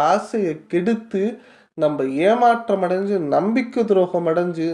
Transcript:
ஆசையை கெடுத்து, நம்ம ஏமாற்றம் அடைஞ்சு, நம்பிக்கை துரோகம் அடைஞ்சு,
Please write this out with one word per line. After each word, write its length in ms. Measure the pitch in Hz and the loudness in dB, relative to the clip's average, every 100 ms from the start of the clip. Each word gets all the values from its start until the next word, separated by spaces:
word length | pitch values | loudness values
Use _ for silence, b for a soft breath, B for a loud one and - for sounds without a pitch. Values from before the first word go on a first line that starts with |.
| 151 | 2
ஆசையை 500 | 202 - 226 180 156 - | 2 0 -2 -2 -4 -4
கெடுத்து, 580 | 175 185 226 - 190 208 226 B B B - | -2 0 -2 -4 -4 -4 -6 B B B -2
நம்ம 260 | 151 143 135 139 | -2 0 -2 2
ஏமாற்றம் 600 | 185 240 240 233 226 196 180 | 2 4 4 2 0 -2 0
அடைஞ்சு, 300 | 185 202 202 147 | -2 -2 -2 0
நம்பிக்கை 540 | 139 196 233 254 247 | 0 0 -2 -2 -2
துரோகம் 440 | 214 190 180 180 170 | 2 2 2 0 0
அடைஞ்சு, 360 | 165 180 165 165 | 0 -2 -4 -4